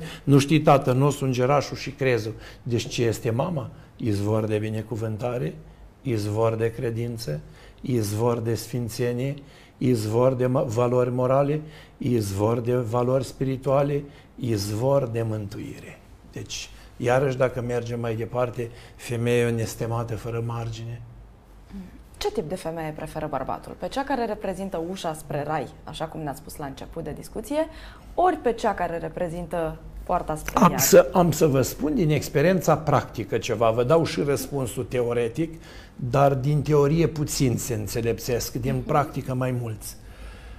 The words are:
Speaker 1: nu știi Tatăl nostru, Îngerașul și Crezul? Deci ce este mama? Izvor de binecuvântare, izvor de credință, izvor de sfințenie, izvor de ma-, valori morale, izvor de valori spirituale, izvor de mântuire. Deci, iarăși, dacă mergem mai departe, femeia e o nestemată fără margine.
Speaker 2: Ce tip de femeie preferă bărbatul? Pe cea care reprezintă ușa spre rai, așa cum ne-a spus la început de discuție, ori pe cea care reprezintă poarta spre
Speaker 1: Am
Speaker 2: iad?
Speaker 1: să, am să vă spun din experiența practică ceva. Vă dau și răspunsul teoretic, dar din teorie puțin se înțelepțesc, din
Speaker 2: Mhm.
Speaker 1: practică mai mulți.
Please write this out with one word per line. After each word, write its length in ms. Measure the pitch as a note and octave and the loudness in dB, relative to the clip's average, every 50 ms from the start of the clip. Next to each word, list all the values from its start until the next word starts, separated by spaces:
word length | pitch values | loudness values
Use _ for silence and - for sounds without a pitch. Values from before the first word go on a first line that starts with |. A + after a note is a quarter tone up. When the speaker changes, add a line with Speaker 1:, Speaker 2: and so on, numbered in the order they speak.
| - - - - - | -4 -10 -14 -6 4
Speaker 1:
nu 140 | - C#3 C#3+ | 6 8 8
știi 220 | C#3 C#3+ D#3+ D3+ | 8 8 4 6
Tatăl 360 | D#3 D#3+ D3 C3 - C3+ B2+ | 8 8 8 8 8 4 2
nostru, 280 | C3 C#3 D3 C#3 - C#3 | 4 4 2 2 0 -2
Îngerașul 520 | C3+ B2+ A#2 B2+ B2+ C#3+ C#3+ - - - | -2 0 2 2 4 4 2 2 0 -6
și 140 | - - - | -8 -8 -10
Crezul? 440 | - - C#3 C3 B2 A2+ G#2+ A2 G#2 - - - - - - | -6 0 2 2 2 2 0 -4 -8 -10 -14 -18 -20 -12 -6
Deci 240 | - A#2 A2+ - | -2 -2 0 -2
ce 160 | - - - B2 | -2 -2 0 2
este 280 | A#2 G#2 - - A#2+ | 2 0 0 -2 -2
mama? 400 | A2 A#2+ D3 F#3 F3+ D3+ A2 - - - - - - | 0 0 0 -2 -2 -4 -6 -6 -12 -16 -20 -20 -14
Izvor 480 | - - A#2 G#2 G2 G2+ G#2 A2 A2 A2 | -6 -2 0 0 0 2 2 2 0 0
de 140 | G#2+ A2 G#2+ | 0 0 -2
binecuvântare, 960 | G#2+ G#2+ A2 A2 A2 A2 B2 G#2 A2 A2 A2 G2+ B2+ B2 G#2+ B2+ C#3 D#3+ F#3+ - - - - - - - - - - | -2 -2 -4 -6 -6 -6 -6 -6 -4 -4 -6 -4 -4 -4 -4 -2 -4 -6 -8 -10 -16 -20 -20 -20 -20 -20 -20 -10 -4
izvor 520 | C#3 A#2+ G#2+ G#2 G#2 G#2 G#2+ A2+ A2+ A2+ | -2 -2 -2 -2 -2 0 2 2 2 2
de 180 | A2 A2+ A2+ A2+ | 2 0 -2 -2
credință, 680 | - C3 A#2 A2+ A2+ A#2 A#2+ A#2+ A#2 A#2 - D3 D3+ - - - - - - - - | -2 -4 -4 -4 -4 -4 -6 -6 -8 -6 -6 -8 -8 -8 -14 -20 -20 -20 -20 -20 -12
izvor 580 | - - B2 A#2 G#2+ G2+ G#2 G#2 A#2 B2 A#2 A#2+ | -6 -2 0 0 0 0 -2 0 2 2 2 2
de 160 | A2 A#2 A#2 | 0 -2 -2
sfințenie, 800 | G#2 - - - B2 A#2+ A2+ - - B2+ A#2+ A#2+ A#2+ B2+ C#3 C#3 C#3+ - - - - - - - - | -2 -4 -6 -6 -6 -4 -4 -4 -2 -2 -2 -2 -2 -4 -4 -6 -8 -12 -18 -20 -20 -20 -20 -10 -2
izvor 540 | - B2 B2+ A2+ G#2 G#2+ G#2+ A#2 B2 C3+ C3+ | 2 2 2 2 2 0 2 4 4 4 4
de 120 | A#2+ B2+ | 4 0
ma-, 180 | B2+ B2+ C3+ - | 2 2 2 0
valori 460 | - G#2+ A#2 B2 A#2+ B2 B2 B2 B2 B2 | 0 2 2 2 4 4 4 2 2 0
morale, 480 | B2+ B2+ B2+ C3 C#3 C#3+ C#3 D3+ D3+ D#3 - - - - - - - | 0 2 2 4 4 4 2 0 -2 -4 -8 -16 -20 -20 -20 -14 -6
izvor 640 | - - B2 A#2 G#2+ G2 G2 F#2+ G#2 G#2+ A#2 B2 | -2 0 2 2 0 0 0 0 2 2 2 0
de 140 | A2+ A2+ B2 | 0 0 0
valori 500 | B2+ B2 G#2+ A2+ B2 B2 B2 B2+ C3+ B2 | 0 0 0 0 0 2 2 2 0 0
spirituale, 760 | - - - C#3 C3+ C3+ A#2+ - C#3+ C3+ C#3 D3 C#3+ D3 C#3+ C#3+ - - - - - - | -2 -6 -4 -4 -2 -2 -4 0 2 2 2 2 2 0 -2 -4 -6 -16 -20 -20 -20 -12
izvor 720 | - - A#2+ A2+ G#2 G2 G2+ G#2+ G#2 B2 C3+ C#3 C#3+ C3 A2+ | -6 -2 0 0 0 0 -2 -2 0 2 4 4 2 2 0
de 160 | A2 A#2 A2+ A2+ | -2 -2 -2 -2
mântuire. 680 | G#2+ G#2+ G#2 G2 G2+ - D#2 - - - - - - - - - - - - - - | -4 -4 -6 -8 -10 -10 -12 -12 -12 -14 -16 -18 -18 -20 -20 -20 -20 -20 -20 -16 -14
Deci, 380 | - G2 - - - - - - - - - - | -14 -12 -10 -10 -12 -12 -14 -16 -20 -20 -20 -12
iarăși, 400 | - A#2+ A#2+ B2 C3 C#3+ C#3 B2+ | -4 0 2 4 4 4 2 2
dacă 280 | B2+ C3+ B2 B2 B2+ A#2 | 2 0 0 0 -2 -4
mergem 340 | A#2+ B2 A#2+ A#2 A2+ A#2+ A#2 | -4 -4 -4 -4 -4 -6 -6
mai 140 | A#2 A#2 A2+ | -4 -4 -4
departe, 560 | A2 A#2 A2 - B2 B2 A#2+ A2 B2+ A#2+ A2+ - - - - - | -4 -6 -4 -2 -2 -2 -2 -2 -6 -8 -8 -10 -16 -20 -20 -20
femeia 500 | - - - B2 A2+ A#2 A#2+ A#2+ A#2+ A#2+ | -16 -8 -6 -4 0 2 2 4 4 4
e 40 | A#2 | 2
o 40 | A#2 | 2
nestemată 600 | A#2 A2+ A2 - - B2 A2+ A#2 A#2 A#2+ A#2 A#2 | 0 -2 -4 -4 -6 -4 -4 -2 -4 -4 -4 -6
fără 280 | G2 - A#2+ A2+ A#2 A#2 | -8 -6 -6 -6 -4 -4
margine. 560 | A#2 A#2 A#2 A#2 A2+ A2+ A2 A2+ A#2 A#2+ A#2 - - - - - - - - - - - - - - - G3+ F#3 F3+ - B3+ - - - | -4 -6 -6 -6 -8 -8 -8 -10 -10 -12 -12 -14 -18 -18 -20 -20 -20 -20 -20 -20 -20 -20 -20 -20 -16 -16 -14 -14 -16 -18 -20 -20 -20 -12
Speaker 2:
Ce 140 | - - G#4 | -4 -4 -4
tip 180 | G4+ - F3+ D3+ | -2 -2 -4 -4
de 60 | F3+ | -6
femeie 380 | F#3 - E3 E3 E3+ D#3 D#3 D#3 | -6 -6 -6 -6 -6 -6 -6 -8
preferă 300 | D#3 D#3 D#3 - D#3+ D#3 D#3 | -8 -10 -8 -8 -6 -6 -4
bărbatul? 460 | D3 C3 C3+ - G2 - - - - - | -4 -4 -4 -4 -6 -8 -8 -12 -12 -8
Pe 100 | - F3+ | -8 -6
cea 160 | - C4 C4+ | -4 -4 -2
care 220 | C4+ C#4+ A#3 A#3 | -2 -2 -2 -2
reprezintă 560 | A3+ G#3+ G#3+ - G3 F#3+ F3 G3 F#3+ F3+ E3+ E3 E3+ | -2 -4 -4 -4 -6 -6 -4 -6 -6 -4 -4 -4 -4
ușa 240 | F#3+ F#3+ - E3+ D#3 | -6 -6 -4 -6 -6
spre 300 | D#3 - - - D3 C#3 | -6 -8 -6 -4 -4 -2
rai, 200 | D3 D#3 D#3 B2+ - - - - | -2 -2 -4 -4 -6 -10 -16 -16
așa 200 | - D#3+ - D#3 | -14 -8 -8 -8
cum 160 | D#3+ - D#3 | -8 -6 -6
ne-a 140 | D#3 D3 C3 | -6 -6 -8
spus 220 | - - - - | -8 -12 -16 -12
la 100 | - D#3 | -10 -10
început 380 | C#3 C3+ - - - - - D#3+ | -10 -10 -12 -14 -12 -10 -8 -8
de 100 | - - - | -8 -8 -10
discuție, 480 | - - - G#3 A3+ - D4 D4+ D#4+ D#4+ - - - - - - - - - | -12 -10 -10 -10 -6 -2 -2 -2 -2 -2 -6 -14 -16 -16 -18 -18 -18 -10 0
ori 220 | - E4+ F#4 E4+ | 2 4 4 4
pe 160 | D4+ - B3 A3+ | 4 0 0 0
cea 220 | A#3 - A3 G3 | 2 0 0 0
care 240 | - F3+ E3 E3+ E3+ | 0 -2 -4 -4 -4
reprezintă 800 | D#3 D#3+ D#3+ F3 F3+ F3 D#3 F3 F3 E3 - F3 E3 D#3 D#3+ D#3+ - - - - - | -6 -6 -4 -4 -4 -4 -4 -6 -6 -4 -4 -2 -2 -2 -4 -6 -12 -14 -14 -14 -4
poarta 320 | - F3+ F3 D#3+ - D#3 | 0 0 0 0 -2 -4
spre 160 | D#3 - - - | -4 -4 0 4
Speaker 1:
Am 160 | - - F3 | 8 8 8
Speaker 2:
iad? 100 | F3+ - | 6 6
Speaker 1:
să, 280 | - - - F#3 E3+ - - | 4 10 10 10 10 10 6
am 180 | F#3+ F3 F3 | 4 4 4
să 160 | C#3+ - E3 | 4 4 4
vă 160 | D#3 C3 C3+ B2 | 6 6 4 4
spun 320 | - - - - D4+ D4+ | 2 0 -2 -2 0 2
din 160 | B3 F3 D3+ | 4 4 4
experiența 680 | D3+ C3+ - - - D3 C#3+ F3 F#3+ F#3 - - D#3 | 4 2 0 0 0 2 4 4 4 4 4 4 2
practică 600 | C#3 - - - B2 - - - - G#2+ - - A#2 | 2 4 2 2 2 2 0 -6 -8 -6 -2 -2 -2
ceva. 320 | - - A#2 G#2 A#2 A2+ | 0 0 0 4 4 4
Vă 140 | A2 A#2 B2 | 4 4 4
dau 200 | B2+ D#3 E3 D#3 | 4 6 4 4
și 160 | - - - | 2 0 -2
răspunsul 640 | E3 C#3+ C#3 A#2+ - - C#3+ C#3 C3 A#2 - - A#2+ | 0 0 0 -2 -2 -4 -4 -4 -4 -4 -4 -6 -6
teoretic, 760 | - - B2+ A#2+ A#2+ A#2+ A#2+ A#2+ A2+ A2+ D3 E3 D#3+ E3 D#3+ - - - - - - - - C#3 B2 | -4 -2 -2 0 0 0 0 0 -2 -2 -2 -4 -4 -6 -12 -16 -18 -18 -18 -20 -20 -12 -8 -6 0
dar 240 | A#2+ C3 C#3+ C#3 C#3 | 4 6 6 6 4
din 280 | C3 B2 D3 D3 D3 C3 | 4 2 2 2 2 2
teorie 440 | C#3+ D3+ D3 C#3+ C#3+ D#3 E3 E3 | 4 4 4 6 4 4 4 2
puțin 500 | D3 D#3+ D3+ D3+ D3 - - C#3+ B2+ A2+ | 2 0 -2 -4 -4 0 2 2 2 2
se 180 | A2 - - A#2+ | 0 -2 -4 -4
înțelepțesc, 800 | G#2+ G#2+ G2 - B2 A2+ A#2 A2+ - - - B2 A2+ - - - | -4 -4 -4 -4 -2 0 0 -2 -2 -2 -2 -2 -2 -2 -4 -6
din 220 | C#3 A#2 C3+ C3+ | -4 -2 -2 -2
Speaker 2:
Mhm. 100 | B2+ A#2+ | -2 -2
Speaker 1:
practică 500 | - - C3 C#3 - - C#3+ B2+ - C3 | 2 2 2 2 2 -2 -8 -6 -4 -2
mai 200 | B2+ B2+ B2+ B2+ A#2+ | -2 -2 -2 -2 -4
mulți. 360 | A#2+ A2+ G#2+ G2+ - - - - - - - - - - - - - - - | -4 -6 -8 -10 -10 -14 -14 -14 -18 -18 -18 -16 -16 -16 -16 -16 -18 -16 -16